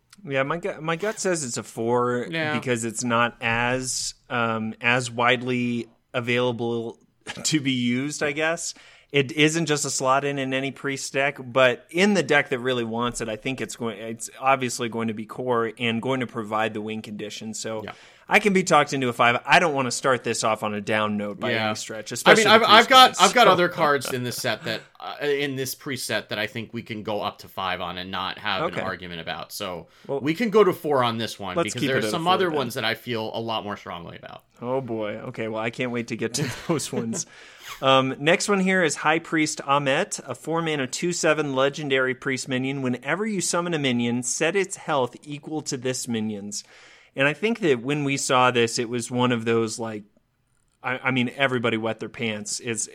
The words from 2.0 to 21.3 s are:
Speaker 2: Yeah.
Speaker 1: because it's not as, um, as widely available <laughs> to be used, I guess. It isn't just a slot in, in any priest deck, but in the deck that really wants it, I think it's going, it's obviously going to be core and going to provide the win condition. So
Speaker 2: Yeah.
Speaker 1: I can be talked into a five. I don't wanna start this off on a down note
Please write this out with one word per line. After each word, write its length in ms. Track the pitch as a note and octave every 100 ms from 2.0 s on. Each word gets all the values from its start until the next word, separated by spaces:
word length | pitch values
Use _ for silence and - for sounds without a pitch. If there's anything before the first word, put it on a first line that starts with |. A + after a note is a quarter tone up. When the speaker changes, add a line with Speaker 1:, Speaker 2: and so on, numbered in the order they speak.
| B2 B2 A2+
Speaker 2:
Yeah. 240 | E3 D#3 D3+
Speaker 1:
because 280 | C3 A#2+ A2+
it's 180 | G#2+
not 320 | A#2+ A#2 A#2+ -
as, 720 | A#2+ A#2 A#2+ B2+ B2+ - - - -
um, 440 | B2 A#2 A2+ A2 A2
as 320 | A#2+ B2 B2
widely 800 | A#2 B2 B2+ B2 B2+ B2 A#2+ - _ _
available 840 | B2+ A#2+ B2 B2 A#2 A#2 A#2 A2+ - _ _ -
<laughs> 180 | -
to 160 | - D#3
be 120 | C3+
used, 520 | C3 A#2+ B2 C#3+ D3
I 80 | D3+
guess. 420 | D3 D#3+ E3+ - - - - _
It 200 | C#3+ C3
isn't 360 | D3+ D3+ D#3+ D#3
just 180 | D3 C#3+
a 40 |
slot 360 | - C3 C3+ C#3+
in, 140 | C#3+
in 140 | C3
any 180 | C3 C3+
priest 420 | B2+ C#3 C3+ -
deck, 240 | C#3 C#3 C#3+
but 440 | C3 B2+ B2+ A#2+ -
in 240 | E3+ G3+ G3
the 80 |
deck 260 | C#3 D3 C#3
that 100 | B2+
really 240 | B2+ B2+
wants 380 | A2+ A2+ A#2+ -
it, 80 | A2
I 60 | A2
think 260 | C3 C3
it's 140 | A2 -
going, 220 | A#2 G2
it's 320 | A2+ A2+ - A2+
obviously 500 | C3 C3+ B2+ - A#2+
going 180 | A2+ A2+
to 40 |
be 120 | G#2+ G#2+
core 460 | - B2+ A#2 A2+ -
and 240 | A#2+ A2+
going 180 | B2+ C3
to 60 | A#2+
provide 460 | A#2+ G#2 G#2+ A2
the 80 | G#2+
win 200 | G#2+ A2
condition. 520 | G#2+ G#2 G#2 - A2
So 300 | G#2+ A#2 A2
Speaker 2:
Yeah. 80 | G#2 - - - -
Speaker 1:
I 120 | A3+
can 140 | G#3
be 100 | F#3+
talked 280 | F3+ D#3 C#3
into 160 | C#3 B2+
a 60 |
five. 240 | A#2 A#2+ A#2+ -
I 140 | D#3+
don't 160 | F3 C#3
wanna 160 | B2+
start 320 | - C#3+ B2
this 200 | A#2+ A2
off 200 | A#2 G#2+
on 100 | G#2+
a 80 | G#2
down 340 | G#2 G#2+ G#2+ G#2
note 240 | G#2